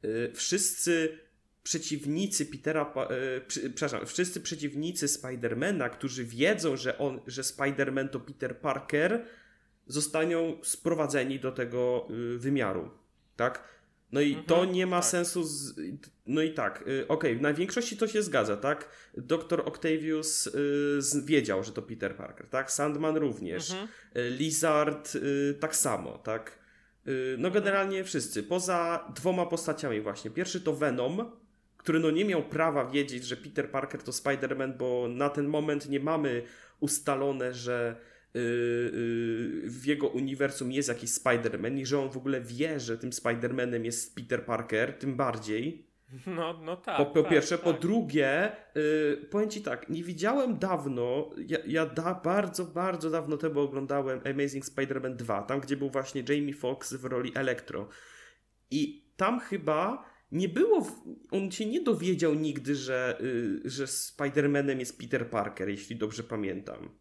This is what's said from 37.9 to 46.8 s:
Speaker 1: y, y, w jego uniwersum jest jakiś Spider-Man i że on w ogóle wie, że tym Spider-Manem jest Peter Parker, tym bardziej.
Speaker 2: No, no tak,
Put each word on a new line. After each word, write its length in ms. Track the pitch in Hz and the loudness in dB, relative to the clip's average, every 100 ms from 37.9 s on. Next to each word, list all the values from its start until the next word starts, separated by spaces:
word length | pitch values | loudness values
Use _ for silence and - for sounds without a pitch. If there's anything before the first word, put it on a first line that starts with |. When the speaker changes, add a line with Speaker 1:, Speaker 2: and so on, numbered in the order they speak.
| 113 - - _ 117 | -2 -14 -20 _ -2
Speaker 1:
y, 40 | |
y, 1300 | 120 120 120 120 120 - 117 117 117 113 113 - 107 | 0 2 2 2 2 0 0 2 0 0 -2 -4 -6
w 160 | 123 131 | -4 0
jego 220 | 143 139 | 2 2
uniwersum 640 | 127 135 135 139 - 123 | 2 -2 2 0 0 -2
jest 180 | 135 139 | 0 0
jakiś 200 | 117 117 | -2 -2
Spider-Man 720 | - 131 120 117 - 117 135 | 0 4 4 2 -2 -2 -2
i 60 | 127 | 0
że 140 | 143 | 0
on 100 | 135 | 0
w 80 | 131 | -2
ogóle 240 | 127 135 | -2 -2
wie, 380 | 117 120 156 151 | -2 -2 -2 -2
że 180 | 117 113 | -2 -4
tym 120 | 127 | -4
Spider-Manem 760 | - 120 117 120 131 123 120 117 | -2 0 0 0 0 0 0 -2
jest 300 | 117 - - | -4 -6 -8
Peter 300 | 120 123 - | -4 -2 0
Parker, 520 | 113 117 107 127 - | -2 2 0 0 -2
tym 180 | 139 127 | -4 0
bardziej. 720 | 135 113 107 107 135 170 - _ _ 131 156 | 0 0 -2 -2 -2 -6 -14 _ _ -14 -8
Speaker 2:
No, 260 | 170 165 165 | -4 -4 -4
no 140 | 160 | -8
tak, 200 | 180 | -8